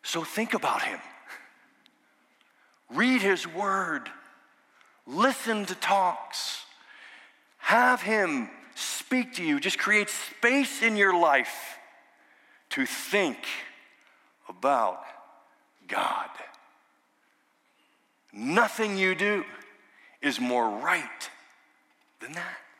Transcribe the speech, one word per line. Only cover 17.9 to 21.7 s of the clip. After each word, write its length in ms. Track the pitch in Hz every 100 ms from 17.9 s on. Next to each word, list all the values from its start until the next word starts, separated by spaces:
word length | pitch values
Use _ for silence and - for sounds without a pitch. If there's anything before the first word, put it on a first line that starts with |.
| _ _ _ _
Nothing 680 | - 120 185 220 - 214 196
you 180 | 190 175
do 300 | 202 202 - - - - _ _ - _
is 180 | 143 123
more 300 | 123 123 113
right 600 | 104 151 180 135 - - - - _ _